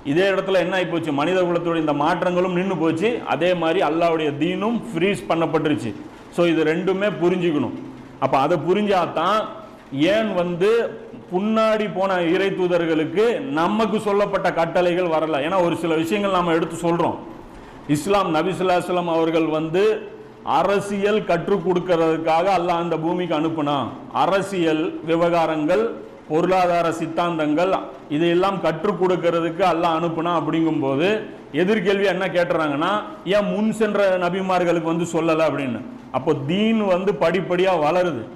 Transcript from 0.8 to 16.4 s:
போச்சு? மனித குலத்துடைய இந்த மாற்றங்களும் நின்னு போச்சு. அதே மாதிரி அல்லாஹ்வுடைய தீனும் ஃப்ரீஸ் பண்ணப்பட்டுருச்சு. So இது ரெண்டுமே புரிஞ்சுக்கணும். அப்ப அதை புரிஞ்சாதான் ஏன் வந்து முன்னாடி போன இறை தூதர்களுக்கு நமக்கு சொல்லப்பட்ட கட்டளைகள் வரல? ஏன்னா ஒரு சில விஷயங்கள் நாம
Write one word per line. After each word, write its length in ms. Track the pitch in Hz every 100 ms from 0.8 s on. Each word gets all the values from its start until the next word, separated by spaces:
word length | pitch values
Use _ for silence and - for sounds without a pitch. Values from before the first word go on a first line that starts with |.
| 175
போச்சு? 260 | 165 156
மனித 300 | 139 147 185
குலத்துடைய 360 | 175 170 170 170
இந்த 160 | 156
மாற்றங்களும் 600 | 143 147 175 180 180 185
நின்னு 240 | 175 190 156
போச்சு. 440 | 160 156 214 247 -
அதே 260 | 135 170
மாதிரி 280 | 175 165 170
அல்லாஹ்வுடைய 560 | 160 160 170 165 156 135
தீனும் 460 | 160 185 208 240 -
ஃப்ரீஸ் 300 | 160 190 196 -
பண்ணப்பட்டுருச்சு. 640 | 165 160 156 151 135 113 101 - - -
So 140 | - 175
இது 180 | 160
ரெண்டுமே 480 | 156 165 185 190 208 156
புரிஞ்சுக்கணும். 520 | 175 185 175 147 117 - - - - -
அப்ப 180 | 135 139
அதை 200 | 143 170 151
புரிஞ்சாதான் 760 | 190 208 190 160 143 175 214 196 - - - -
ஏன் 400 | 135 160 214 220
வந்து 680 | 180 175 170 196 233 214 - - - - 180
முன்னாடி 520 | 208 220 220 214 214 180
போன 260 | 196 185
இறை 260 | 170 185 196
தூதர்களுக்கு 920 | 185 180 175 165 156 139 170 226 214
நமக்கு 600 | 135 147 175 214 220 208
சொல்லப்பட்ட 540 | 208 202 202 190 175
கட்டளைகள் 520 | 160 165 180 180 175 180
வரல? 440 | 160 156 151 147
ஏன்னா 140 | 190
ஒரு 120 | 170 160
சில 200 | 175 160
விஷயங்கள் 360 | 160 208 202
நாம 220 | 185